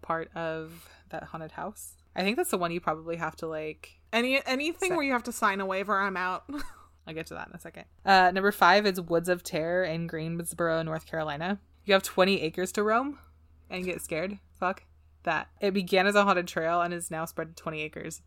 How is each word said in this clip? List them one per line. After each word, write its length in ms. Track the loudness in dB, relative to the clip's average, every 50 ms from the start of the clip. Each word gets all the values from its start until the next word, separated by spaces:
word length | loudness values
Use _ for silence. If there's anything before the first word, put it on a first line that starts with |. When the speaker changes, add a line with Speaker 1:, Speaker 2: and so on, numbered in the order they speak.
| -4
Speaker 1:
part 280 | -4 -2 -2 -4 -6 -8
of 520 | -6 -4 -4 -4 -6 -8 -10 -14 -18 -20 -20 -20 -20 -18 -12
that 140 | -12 -10 -10
haunted 280 | -10 -12 -12 -12 -12 -10
house. 420 | -10 -10 -10 -10 -12 -16 -18 -18 _ _ _ -6
I 60 | -2 0
think 140 | 0 0
that's 140 | 0 0 0
the 80 | 0 0
one 140 | 0 0 -2
you 80 | -2
probably 360 | -2 -2 -4 -2 -4 -6 -6
have 200 | -4 -4 -6 -6
to, 100 | -6 -8
like, 540 | -6 -6 -6 -6 -8 -10 -12 -16 -20 -20 _ _ -4 -2
Speaker 2:
Any, 280 | 0 0 2 0 0 0
anything 440 | 0 -2 -2 -2 -4 -4 -2 -2 0
Speaker 1:
Sa- 60 | 0
Speaker 2:
where 80 | 0 0
you 80 | 0 0
have 120 | 0 -2
to 80 | -4 -6
sign 280 | 0 0 0 0 0
a 60 | -2
waiver, 300 | -2 -2 -2 -2 0 0 0
I'm 180 | 0 -2 -2
out. 280 | -2 -4 -4 -4 -6 -8 -8
<laughs> 580 | -10 -8 -8 -8 -10 -14 -20 -20 _ _ -16
Speaker 1:
I'll 80 | -12 -10
get 120 | -10 -10 -10
to 60 | -10
that 140 | -12 -12 -12
in 60 | -14
a 40 | -16
second. 280 | -16 -16 -16 -18 -20 _ _ -4 4
Uh, 260 | 6 8 8 8 8
number 220 | 6 4 2 2 4
five 340 | 6 8 8 8 8 6
is 140 | 2 0 -2
Woods 280 | -2 0 0 0 2 2
of 140 | 0 0 -2
Terror 400 | -4 -4 -4 -2 0 0 0 0
in 240 | 0 -2 -4 -6
Greensboro, 760 | -6 -6 -6 -6 -4 -4 -6 -6 -6 -4 -2 0 0 0 0 0
North 240 | -2 -4 -6 -6
Carolina. 520 | -6 -6 -4 -4 -4 -4 -4 -2 -2 -4 -4 -6 _ _ _ 2
You 100 | 4 4
have 80 | 4 4
twenty 360 | 2 4 4 6 6 6 2 0
acres 280 | -2 -2 -2 -2 -2 0
to 120 | 0 2
roam 340 | 2 2 2 2 0 -6 -8 -14 -20 -20 _ _ _ -20 -20 -16 -10
and 140 | -8 -6 -4
get 180 | -4 -6 -6 -6
scared. 360 | -6 -4 -4 -4 -4 -6 -10 _ -18 _ -4
Fuck 240 | -4 -4 -4 -4 -10 _ -20 _ _ _ _ _ -4
that. 240 | -2 -2 -2 -4 -6 _ -2
It 120 | 0 0 2
began 340 | 0 0 2 4 4 4
as 80 | 6 6
a 100 | 6 6
haunted 220 | 6 4 2 2
trail 360 | -2 -2 -2 0 0 2 2 0
and 100 | 0 -2
is 160 | -6 -6 -6
now 140 | -6 -6 -6
spread 320 | -6 -6 -8 -8 -8 -8
to 40 | -10
twenty 200 | -10 -8 -6 -6 -8
acres. 380 | -8 -8 -10 -10 -10 -12 -12 -14